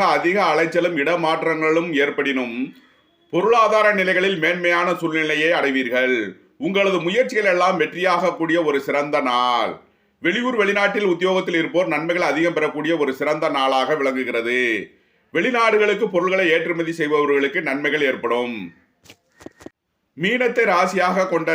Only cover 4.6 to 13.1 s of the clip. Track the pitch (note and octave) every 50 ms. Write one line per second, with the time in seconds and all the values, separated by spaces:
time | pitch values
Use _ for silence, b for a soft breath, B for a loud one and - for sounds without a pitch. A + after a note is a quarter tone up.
4.6 | F3 F3 E3+ F3 F3+ F3+ E3+ F3 E3 D#3 D#3 D#3+ D#3 D#3 D#3 D3+ D#3 E3 E3+ D3+
5.6 | C#3 C#3 C3 C3+ B2+ A#2 B2 B2+ C3 C3 B2+ A#2 G#2 F#2+ F2+ - _ _ _ -
6.6 | C3+ F#3 F#3+ G3 G3 F#3+ F#3 E3 D#3 F3 G3 A#3+ C4 B3+ - G#3+ G3+ F#3+ F3+ F3+
7.6 | F3+ F#3+ F#3 E3 D3 C3+ D#3+ E3+ F3+ F#3 F3 F3+ F#3 F3 - - E3 D#3 D#3+ F3
8.6 | D#3+ D3 C#3+ C3+ - C#3+ C3+ C#3+ D3 D3+ D3+ C#3+ C3+ B2+ A#2+ B2 B2 B2 B2 A#2
9.6 | G#2+ F2+ D#2+ - - b b b b b b b - F3 G3 A#3+ A#3+ B3+ A#3+ G#3+
10.6 | G3 G3 G3+ G#3 G3+ G3 - G#3 G#3 F#3 E3+ D#3 F3+ F#3 F#3 F#3 F#3 F#3+ E3+ E3
11.6 | D#3 C3+ D3+ F3 F#3 F3 D3+ D3 D#3+ E3+ E3+ F3 E3+ D3 C#3 D#3 E3+ E3+ D#3 D#3
12.6 | D3+ C#3+ - D3+ D3+ D#3+ E3+ D3+ C#3+ C3